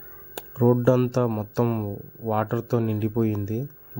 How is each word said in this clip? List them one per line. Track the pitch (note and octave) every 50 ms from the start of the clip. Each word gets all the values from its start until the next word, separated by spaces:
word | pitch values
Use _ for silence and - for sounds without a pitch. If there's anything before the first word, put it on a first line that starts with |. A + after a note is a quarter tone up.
| - - - - - - - - - - - -
రోడ్డు | A#2+ A#2+ B2 B2 A#2+ C3 B2+
అంతా | B2 B2+ B2 - C3 B2 A#2 A2 G#2+
మొత్తం | G#2 G#2+ - - A#2+ A#2 A2+ A2 G#2 G2+ G2+ - - - - - A2+ A2
వాటర్తో | G#2+ G#2+ A2 G#2+ A#2+ A#2 A2+ - B2 A#2 A2+
నిండిపోయింది. | A2 G#2+ G#2+ A2 G#2+ A2 A#2+ A2+ A2 G#2 G2+ G2+ G2+ G#2+ A#2 C#3+ C#3+ - - - - -